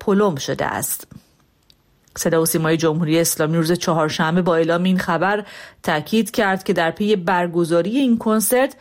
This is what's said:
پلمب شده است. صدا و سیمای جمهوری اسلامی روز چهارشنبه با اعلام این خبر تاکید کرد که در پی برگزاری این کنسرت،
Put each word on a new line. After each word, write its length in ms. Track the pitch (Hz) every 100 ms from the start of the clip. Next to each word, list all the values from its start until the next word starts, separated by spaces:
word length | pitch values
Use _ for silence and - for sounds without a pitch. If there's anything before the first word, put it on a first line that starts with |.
پلمب 380 | - 196 208 143
شده 260 | - 139
است. 420 | - 101 - - - - - _ _ _ _ _ _ _ _ -
صدا 260 | 175 165
و 40 | 160
سیمای 300 | 165 160 160
جمهوری 440 | 160 156 156 160
اسلامی 360 | 165 - 151 170
روز 160 | 160
چهارشنبه 720 | 175 - 165 151 - 160 175
با 140 | 180 165
اعلام 260 | 165 170
این 160 | 185 180
خبر 460 | 185 165 185 208 208 - - -
تاکید 480 | - 156 151 220 214
کرد 340 | - 202 190
که 80 | -
در 180 | 180 165
پی 260 | 165 208 208
برگزاری 840 | 170 180 175 170 165 170 175 247
این 200 | 269 233
کنسرت، 580 | 226 220 214 247 269 -